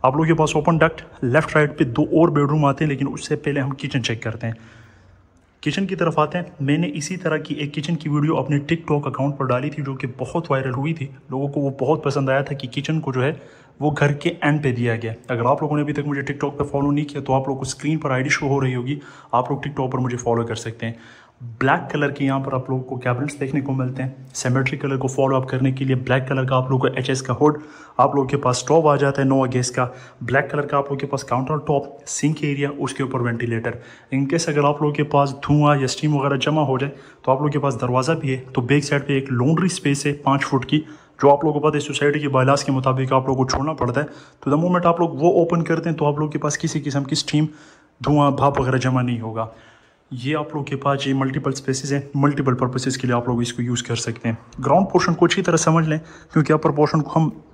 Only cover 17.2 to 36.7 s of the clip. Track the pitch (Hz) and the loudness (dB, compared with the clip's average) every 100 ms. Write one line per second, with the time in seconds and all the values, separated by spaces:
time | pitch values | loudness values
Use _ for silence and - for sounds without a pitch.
17.2 | 131 131 135 135 135 - 147 156 151 131 | 0 0 0 -6 -6 -6 -2 -2 0 -2
18.2 | 131 - 147 139 131 127 123 147 - - | 0 -2 0 0 0 -2 -4 -6 -8 -20
19.2 | - 120 123 135 143 143 131 127 123 120 | -2 0 0 -4 -4 -4 -4 -2 -2 -2
20.2 | 113 117 113 110 - 110 113 113 - - | 0 0 0 -6 -8 -8 -8 -8 -16 -20
21.2 | - _ 123 110 131 165 175 156 143 139 | -20 _ -18 -4 0 0 -2 -2 -2 0
22.2 | 139 135 135 131 127 131 127 131 127 120 | 0 0 -2 -4 -2 -4 -4 -6 -2 -2
23.2 | 143 - 135 147 139 131 127 131 131 - | -2 -4 -2 -2 -2 -2 -2 -4 -6 -8
24.2 | - - 127 117 131 143 139 135 131 131 | -16 -6 0 2 0 -2 -2 -2 -2 2
25.2 | 135 135 131 131 131 131 135 127 - 131 | 2 2 0 0 0 0 0 0 2 0
26.2 | 131 135 131 131 131 135 139 135 127 131 | 0 -2 2 0 2 2 2 0 -2 -4
27.2 | - 117 151 147 - - - - 135 143 | -2 2 4 2 -6 -20 -20 2 4 4
28.2 | 131 139 127 123 - 156 156 139 139 139 | 0 2 0 0 4 4 6 4 2 2
29.2 | 135 135 127 127 123 - 123 - - - | 2 4 2 0 -2 -2 -4 -4 -20 -12
30.2 | 123 127 160 147 - 143 139 139 139 135 | 0 0 0 -2 -2 -2 -2 -4 -4 -6
31.2 | - 123 131 156 135 143 139 - - - | -2 -2 -2 -4 0 -2 -2 -14 -12 -2
32.2 | 147 156 147 139 139 143 139 - 131 131 | -2 0 -2 -2 -4 -4 -8 -4 -4 -2
33.2 | 120 117 120 113 117 110 - - - 135 | -2 -2 -2 -2 -4 -8 -14 -20 -6 -2
34.2 | 139 170 165 147 143 147 151 147 147 143 | 0 0 0 2 2 2 -2 0 0 2
35.2 | 139 135 - 147 147 143 131 - 151 147 | 2 -2 2 4 6 4 0 -2 0 0
36.2 | 139 139 147 151 135 | 0 0 0 0 2